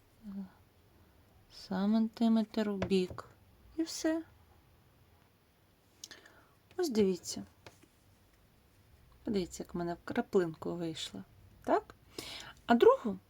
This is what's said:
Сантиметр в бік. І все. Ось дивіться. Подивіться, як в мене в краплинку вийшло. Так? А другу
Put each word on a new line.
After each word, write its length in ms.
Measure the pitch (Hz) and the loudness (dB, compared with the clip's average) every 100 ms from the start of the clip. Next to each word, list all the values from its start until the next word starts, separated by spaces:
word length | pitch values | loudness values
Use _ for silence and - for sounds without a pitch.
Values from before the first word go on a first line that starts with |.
| _ _ 214 196 185 - - _ _ - - - - - - | _ _ -14 -12 -12 -16 -20 _ _ -20 -20 -20 -20 -20 -20
Сантиметр 1160 | - - 190 202 220 220 - 226 226 214 - 208 | -20 -8 -2 2 2 0 2 2 4 2 -2 -2
в 80 | 202 | -2
бік. 480 | 180 190 180 - - - - - - - | 2 2 2 -6 -16 -20 -20 -20 -20 -6
І 60 | |
все. 400 | 330 - 330 320 - - - - _ - _ _ _ _ _ _ _ _ _ _ _ _ - - - - - _ _ - | -4 -2 -2 -2 -4 -18 -20 -20 _ -20 _ _ _ _ _ _ _ _ _ _ _ _ -20 -20 -20 -20 -20 _ _ -4
Ось 120 | 349 | -2
дивіться. 540 | 220 190 180 - - 196 _ - - - _ _ _ _ _ _ _ _ _ _ - - - | 2 2 2 -6 -12 -12 _ -20 -20 -20 _ _ _ _ _ _ _ _ _ _ -20 -20 -14
Подивіться, 400 | - 202 170 - | -4 -4 -4 -8
як 100 | - | -10
в 40 | 175 | -6
мене 160 | 175 | -6
в 40 | 170 | -8
краплинку 720 | - - 240 196 170 160 175 170 | -6 -4 0 2 2 -2 -8 -6
вийшло. 480 | 170 160 - 196 190 - - - | -6 -8 -10 -12 -18 -20 -20 -12
Так? 320 | - 349 - - - - - - - - - | 0 0 0 -20 -20 -16 -14 -14 -16 -16 2
А 100 | 240 | 8
другу 420 | 415 539 233 185 _ | 8 8 2 -8 _